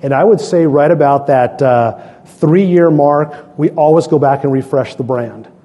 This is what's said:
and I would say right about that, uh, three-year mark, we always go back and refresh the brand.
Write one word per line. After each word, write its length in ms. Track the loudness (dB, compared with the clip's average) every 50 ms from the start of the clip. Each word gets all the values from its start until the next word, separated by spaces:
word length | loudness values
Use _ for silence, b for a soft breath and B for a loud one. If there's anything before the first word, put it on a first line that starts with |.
and 120 | -4 -2 0
I 100 | 2 2
would 180 | 2 2 0
say 240 | 0 -2 -2 0 0
right 260 | 2 2 2 2 2
about 360 | 2 2 2 2 0 0 0 0
that, 340 | 0 0 0 0 -2 -2
uh, 380 | 0 2 2 2 0 -2 -4 B B B B B B
three-year 680 | -20 -8 -4 0 0 2 2 2 2 2 2 4 4
mark, 640 | 2 2 2 2 2 0 -2 -4 -8 -18 -20 -20 -8 -4
we 120 | -4 -4
always 360 | -2 0 2 2 2 2 2 0
go 120 | 0 0
back 240 | 2 0 0 0 -2
and 80 | -4
refresh 440 | -4 -4 -4 -2 -4 -4 -4 -4 -8
the 80 | -10 -6
brand. 440 | -6 -4 -6 -6 -8 -12 -16 -20 -20 _ _